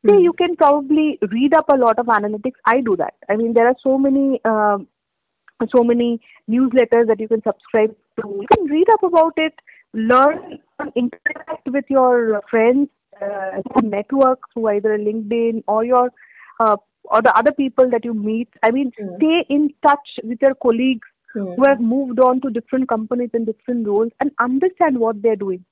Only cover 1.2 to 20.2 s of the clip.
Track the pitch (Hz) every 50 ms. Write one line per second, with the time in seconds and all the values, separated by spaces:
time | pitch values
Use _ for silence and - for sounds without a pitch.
1.2 | 208 196 202 233 262 285 320 311 302 - 285 269 247 233 220 233 240 233 226 208
2.2 | 208 208 214 208 214 262 - _ _ - 233 262 254 226 190 175 - - _ _
3.2 | - - 202 214 233 233 233 233 233 240 254 _ _ 269 262 269 269 277 269 277
4.2 | 277 277 269 - _ 226 220 214 214 208 202 202 180 _ _ _ _ _ _ _
5.2 | _ _ _ _ _ _ _ _ 240 220 - 254 233 233 240 240 240 240 233 226
6.2 | _ _ - _ _ - 220 247 262 254 233 262 233 233 240 233 233 220 226 208
7.2 | 220 214 226 220 - 220 - _ _ - - 220 214 220 220 _ _ _ _ -
8.2 | - - 392 403 403 - 415 440 370 277 285 311 370 453 453 427 403 359 339 330
9.2 | 320 330 311 - 320 320 _ - _ - - _ _ _ - 220 220 220 247 254
10.2 | 269 294 320 - - - - - _ _ _ - 302 285 _ 254 240 247 - -
11.2 | _ - - - - - 311 - _ 277 247 277 269 _ 277 269 254 254 247 240
12.2 | 233 220 214 202 - - - 226 220 233 254 277 285 285 _ _ _ _ - 208
13.2 | 202 202 202 196 190 190 190 196 196 - - 262 220 214 196 202 208 _ 269 269
14.2 | 269 262 262 254 - _ _ 240 220 214 208 208 196 214 214 208 208 208 214 226
15.2 | 214 202 233 233 233 226 226 226 - - 208 220 226 240 254 247 247 247 _ _
16.2 | - _ _ - - - - _ 226 220 208 202 _ _ _ _ _ - - 214
17.2 | 220 247 - 220 226 294 294 - 277 262 - - 254 254 240 226 226 240 226 214
18.2 | 202 214 220 226 240 _ _ _ - 226 233 269 285 254 - - 208 190 175 190
19.2 | 302 311 320 339 - _ 277 294 302 285 - _ - 294 285 285 - - - -